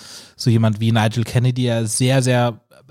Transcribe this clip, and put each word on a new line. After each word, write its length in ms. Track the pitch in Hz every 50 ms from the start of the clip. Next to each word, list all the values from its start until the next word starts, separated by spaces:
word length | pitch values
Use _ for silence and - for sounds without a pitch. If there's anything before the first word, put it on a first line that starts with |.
| - - - - - - _
so 140 | - - 120
jemand 300 | 113 113 113 110 104 104
wie 120 | 113 113
Nigel 320 | 113 110 107 110 - 120 110
Kennedy 400 | - - 127 120 127 127 127 123
ja 200 | 120 117 117 113
sehr, 360 | 107 - - 131 127 135 135
sehr 380 | 123 127 123 123 120 120 110 - _ _ - - - -